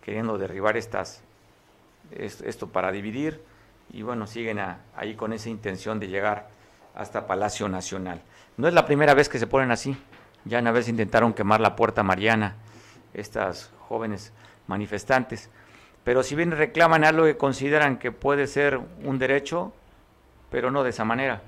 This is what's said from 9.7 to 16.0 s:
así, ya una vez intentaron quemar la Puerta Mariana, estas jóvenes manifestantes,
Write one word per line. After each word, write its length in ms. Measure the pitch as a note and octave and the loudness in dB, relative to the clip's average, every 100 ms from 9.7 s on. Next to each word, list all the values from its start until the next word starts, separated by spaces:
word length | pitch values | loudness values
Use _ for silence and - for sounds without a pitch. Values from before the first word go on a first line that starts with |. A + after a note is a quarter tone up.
así, 280 | A#2 C3+ C3+ - - - _ | 0 -2 -8 -10 -20 -20 _
ya 160 | - A#2 | -4 0
una 120 | A#2 | 2
vez 160 | A#2 A#2 | 2 2
intentaron 460 | A2+ G#2 A#2 A#2 | 0 2 4 4
quemar 260 | G#2 G2+ G#2+ | 2 2 4
la 160 | A2 - | 4 4
Puerta 260 | A2+ - | 0 2
Mariana, 540 | G2+ F#2 G#2+ A2+ G#2 G2 - - - - - | 2 2 4 2 0 -6 -20 -20 -20 -20 -18
estas 580 | - G#2 A2+ G2 F2+ - - - | -14 -10 -4 -4 -4 -14 -20 -10
jóvenes 440 | A2+ A2+ G2+ - - - - - | -8 -6 -8 -12 -20 -20 -20 -8
manifestantes, 840 | F#2 G#2 G#2 - C3 B2 A#2 - _ - - - _ | -6 -6 -8 0 0 0 -10 -14 _ -20 -20 -20 _